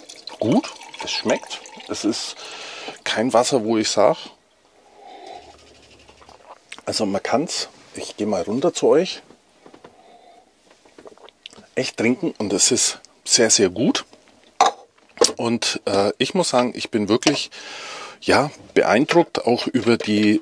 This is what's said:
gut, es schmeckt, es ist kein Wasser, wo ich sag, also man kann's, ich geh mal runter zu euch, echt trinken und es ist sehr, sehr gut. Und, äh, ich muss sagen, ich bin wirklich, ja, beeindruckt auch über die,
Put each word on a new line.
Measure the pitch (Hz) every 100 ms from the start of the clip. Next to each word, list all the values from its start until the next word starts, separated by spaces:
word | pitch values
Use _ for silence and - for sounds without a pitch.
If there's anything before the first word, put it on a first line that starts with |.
| - - - -
gut, | 113 202 - - - -
es | -
schmeckt, | - 107 - - - - - -
es | - 156
ist | - - - - - - - - -
kein | - 107 123
Wasser, | 113 123 135 107
wo | 110
ich | 110
sag, | - 101 - - - _ _ _ _ _ - - - - - - - - - - - - - - - - - _ - -
also | 101 101
man | 95
kann's, | - 98 - - - - - -
ich | - -
geh | 107
mal | 98
runter | - 117 170
zu | - 123
euch, | 143 185 - - - _ _ - - - - - - - - _ _ _ _ _ - - - - _ - - - -
echt | 131 -
trinken | 113 127 165 -
und | 101
es | 95 -
ist | 120 - - - _ -
sehr, | - 110
sehr | - 95
gut. | 92 165 - - - _ _ _ - - - - _ _ - - -
Und, | 117 117 - - -
äh, | 98 101 -
ich | -
muss | 185 170
sagen, | 127 123 -
ich | -
bin | 110 101
wirklich, | 131 151 143 - - - - - - - -
ja, | - 95 147 - -
beeindruckt | - - 127 151 175 165 - -
auch | 120 -
über | 120 113 113
die, | - 104 107 104